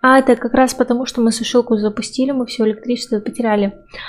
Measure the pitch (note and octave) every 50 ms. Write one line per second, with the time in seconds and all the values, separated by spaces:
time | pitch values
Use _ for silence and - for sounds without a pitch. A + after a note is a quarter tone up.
0 | - C4 C4 C4+ C4 C4 A#3+ A#3 - A#3 - C4 C4 B3+ - - B3 B3 A#3+ A#3+
1 | C4 - - B3 A#3 A3+ A3+ - A#3 - - B3 A#3 - A3+ G#3 G#3 G#3+ G#3 -
2 | G#3+ - - - C4 C4+ C#4 C4 A#3+ A3+ - - A3 G#3+ G#3+ G#3+ - A#3+ A#3+ A#3+
3 | - - A3+ G#3 G#3 B3 - - A#3 A3 G#3+ G#3 G3+ G3+ G3+ - _ _ - -
4 | -